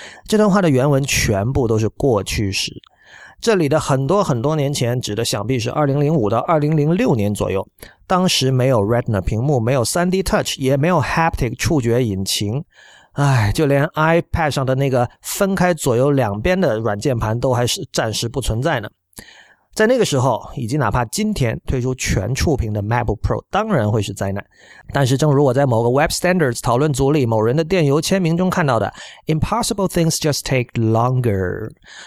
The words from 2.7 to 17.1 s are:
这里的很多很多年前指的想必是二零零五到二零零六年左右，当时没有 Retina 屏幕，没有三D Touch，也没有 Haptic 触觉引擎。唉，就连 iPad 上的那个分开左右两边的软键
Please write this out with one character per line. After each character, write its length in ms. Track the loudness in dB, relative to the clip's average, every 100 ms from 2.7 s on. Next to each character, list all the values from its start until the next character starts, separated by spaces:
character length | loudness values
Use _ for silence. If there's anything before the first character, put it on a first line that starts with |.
| -10 -20 _ -20 -20 -20 -4
这 160 | 0
里 120 | 2 2
的 120 | 0
很 260 | 0 0
多 180 | 2 0
很 160 | 0 0
多 160 | 0
年 160 | 0 -2
前 300 | -2 -2 -2
指 140 | -4
的 100 | -4
想 220 | -4 -4 -2
必 100 | -2
是 140 | -2
二 160 | 0 0
零 120 | 2
零 140 | 2
五 160 | 2 2
到 80 | 0
二 220 | 0 0
零 180 | 2 0
零 180 | 2
六 200 | 2 2
年 180 | 0 0
左 160 | -2 -2
右， 180 | -4 -6 -14 -20 _
当 240 | -2 0 2
时 220 | 2 0
没 160 | 2 2
有 140 | 2
Retina 360 | 2 0 0 -2
屏 220 | 0 -2
幕， 180 | 0 0
没 140 | 0
有 100 | 0
三 280 | 0 0 0
D 100 | 0
Touch， 380 | 0 -2 -2 -2
也 180 | 0 2
没 100 | 2
有 140 | 0
Haptic 540 | 0 0 0 0 -4
触 260 | -2 0 0
觉 220 | 2 0
引 200 | 0 -2
擎。 400 | -4 -4 -4 -4 -8 _ -20 -20 _
唉， 380 | -2 2 2 2
就 120 | 2
连 200 | 2 2 0
iPad 560 | 0 2 2 0 -2 -2
上 140 | -2
的 100 | -2
那 140 | 0 0
个 200 | 0 -2 _
分 340 | -8 -2 -2
开 180 | 2 0
左 220 | 0 0
右 160 | 2 2
两 280 | 2 0 -2
边 200 | -2 0
的 200 | 0 0
软 200 | -2 -2
键 180 | -2